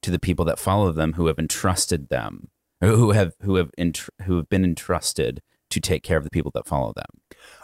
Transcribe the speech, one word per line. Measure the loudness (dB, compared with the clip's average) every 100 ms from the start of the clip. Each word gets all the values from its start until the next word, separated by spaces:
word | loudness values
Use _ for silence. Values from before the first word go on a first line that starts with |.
to | -2
the | -2
people | 0 0 0
that | 0
follow | 0 2 2
them, | 2 -2
who | 2 0
have | 0
entrusted | -4 -2 0 0 0 -2 -2
them, | -4 -4 -12 -20 _ _ _
or | 2
who | 6 6
have, | 4 2 -2
who | 0 0
have | 0 -2
entr-, | -2 -2 -12 _
who | -2 0
have | 2
been | 2
entrusted | 2 0 -2 -2 -2 -2 -2 -4 _ _ _
to | -4
take | 0 -2
care | 2 0
of |
the | 0
people | -4 -4 -6
that | -4
follow | -2 -2 -6
them. | -14 _ _ -20 -20 -20